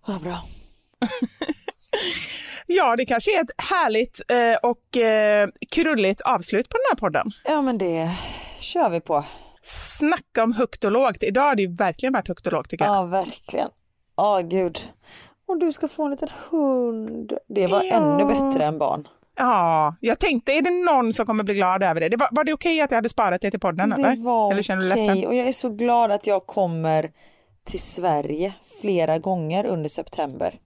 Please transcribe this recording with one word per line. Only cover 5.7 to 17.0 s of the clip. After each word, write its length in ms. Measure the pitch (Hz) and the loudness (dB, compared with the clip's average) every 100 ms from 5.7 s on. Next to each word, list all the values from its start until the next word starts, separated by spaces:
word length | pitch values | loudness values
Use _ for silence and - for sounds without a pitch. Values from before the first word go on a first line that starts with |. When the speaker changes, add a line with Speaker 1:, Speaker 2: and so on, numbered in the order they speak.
Speaker 2:
krulligt 500 | - 330 294 190 196 | 0 2 2 2 0
avslut 480 | - 233 175 208 254 | 0 0 0 -2 0
på 80 | 466 | 0
den 60 | 523 | 0
här 40 | - | 0
podden. 360 | 196 151 208 - | 0 -2 -2 -6
Speaker 1:
Ja, 180 | - 302 | 0 0
men 160 | 269 233 | 2 0
det 340 | 185 165 165 185 - - - - | 0 0 -2 -4 -8 -12 -16 -14
kör 300 | - 349 262 | -6 0 0
vi 120 | 170 | 0
på. 240 | - 151 147 - - _ - - - - | 0 -2 -2 -16 -20 _ -6 -4 -2 0
Speaker 2:
Snacka 460 | 302 339 - - | 0 0 -2 0
om 100 | 226 | 0
högt 300 | 220 247 - | 0 -2 -2
och 80 | 208 | 0
lågt. 320 | 226 262 196 | 2 2 0
Idag 180 | - 208 | -2 2
har 140 | 285 240 | 2 2
det 60 | |
ju 140 | 190 175 | 0 0
verkligen 380 | 196 175 262 | -2 0 -2
varit 140 | 262 185 | -2 -4
högt 200 | 175 - | -6 -2
och 60 | |
lågt, 160 | 160 - | -2 -4
tycker 160 | 165 202 | -2 2
jag. 100 | 202 | 2
Speaker 1:
Ja, 80 | 180 | 2
verkligen. 640 | 190 185 - - - - _ _ _ _ - | -2 -2 -10 -8 -4 -4 _ _ _ _ 0
Åh, 220 | 202 196 | 2 2
gud. 380 | 170 190 180 - - _ _ - - _ - | 0 0 -2 -4 -16 _ _ -20 -20 _ -6
Och 120 | 349 | -2
du 120 | 339 | 0
ska 160 | 285 302 | -2 -6
få 180 | - 294 | -4 -4
en 60 | |
liten 180 | 277 302 - - | -4 -8 -10 -4
hund. 840 | 330 277 254 240 226 | 0 2 2 0 -4